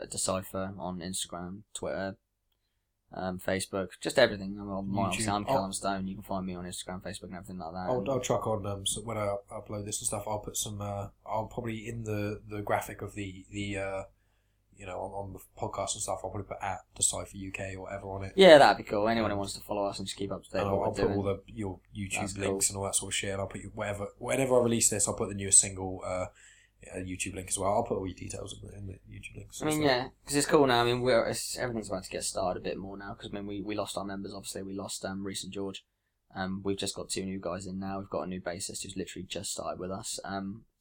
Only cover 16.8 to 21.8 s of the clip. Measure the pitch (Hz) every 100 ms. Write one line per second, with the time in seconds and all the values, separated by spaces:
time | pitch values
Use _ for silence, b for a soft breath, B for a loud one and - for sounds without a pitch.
16.8 | - - - 92 90 98 95 - 95 95
17.8 | 92 98 98 95 98 196 185 147 117 98
18.8 | - 104 107 117 104 101 98 - - 104
19.8 | 101 101 95 - 98 92 - - 101 98
20.8 | 92 98 98 101 101 92 - 110 98 90